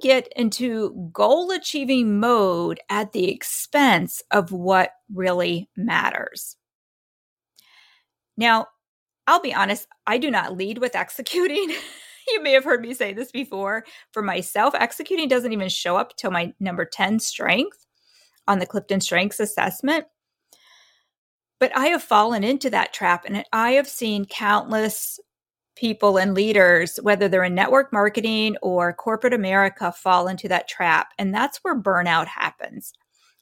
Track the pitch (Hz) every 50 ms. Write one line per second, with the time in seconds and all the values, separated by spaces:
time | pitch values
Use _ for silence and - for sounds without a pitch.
0 | - 262 262 254 247 - - 247 233 214 - - 254 240 226 220 208 - - 190
1 | 175 165 - - 208 226 277 339 359 359 381 320 - - - 294 269 247 269 254
2 | 233 214 202 202 226 240 240 220 196 185 175 170 170 165 165 - - - 202 208
3 | 214 202 - 208 180 180 - - - - - - - - - 294 277 247 190 165
4 | 180 - - - - - - 208 180 165 190 180 175 185 190 185 - - - _
5 | _ - 196 185 185 185 180 180 175 175 170 170 196 _ - 190 190 233 165 165
6 | - - - - - - - - - - - _ _ _ _ _ _ _ _ _
7 | _ _ _ _ _ _ _ _ _ _ _ _ _ _ _ _ _ _ _ _
8 | _ _ _ _ _ _ - 214 233 233 226 226 226 - _ _ _ _ _ _
9 | _ _ _ _ - 262 330 349 311 262 - - 196 196 208 - - _ _ _
10 | - 208 220 247 302 285 226 185 - - 185 180 190 208 214 240 247 247 - -
11 | - - - - 220 - - 359 359 330 294 415 392 311 330 - - - - -
12 | - - - - - 508 453 330 302 277 262 269 262 320 247 233 233 233 254 -
13 | 226 196 196 220 269 - - 247 254 - 202 190 196 196 214 226 220 - - -
14 | - _ - 220 208 196 175 185 175 - - 202 - 285 - - 233 240 - -
15 | 311 - 381 330 311 254 254 247 240 233 220 202 190 185 - - - 175 180 196
16 | 226 - - - - 190 180 170 170 - - - 196 185 175 175 175 - - -
17 | 190 190 220 220 - - - - - - 180 233 320 403 - _ _ _ _ _
18 | _ _ _ _ _ _ _ _ - 202 202 185 180 - - 196 - - 196 190
19 | - - 175 175 190 202 - - 208 202 - - - 185 - - - 277 320 311
20 | 311 _ _ _ _ _ _ _ _ _ _ _ _ _ _ _ _ _ _ _
21 | _ _ _ _ _ _ _ _ _ _ _ - 254 - - 240 269 320 349 269
22 | - - 220 208 214 233 240 208 196 233 277 262 - 254 214 180 - - - -
23 | 202 175 175 175 - - 196 208 - - 226 220 226 240 262 277 277 - - -
24 | 233 220 208 202 196 - - - 220 202 208 208 - 208 220 220 220 208 208 -
25 | - - - - - _ _ _ _ _ _ _ _ _ _ - 240 220 208 -
26 | 208 202 190 185 190 202 190 196 214 220 214 202 185 175 175 165 175 165 - -
27 | - 208 208 180 202 185 190 185 180 180 175 180 208 - - 269 269 - 226 202
28 | 202 208 208 233 214 220 220 214 214 220 208 - - 185 180 175 175 175 175 -
29 | - 226 220 220 - 247 247 220 190 185 190 196 196 196 - - 202 175 - -
30 | - 190 180 180 175 185 185 175 - 185 185 170 - - - - 180 170 160 160
31 | - - _ - 202 190 196 220 254 294 - - - 370 294 233 - 196 190 175
32 | 175 175 160 165 165 - - - - 156 - - - - - - - - - _
33 | _ _ _ _ _ _ _ _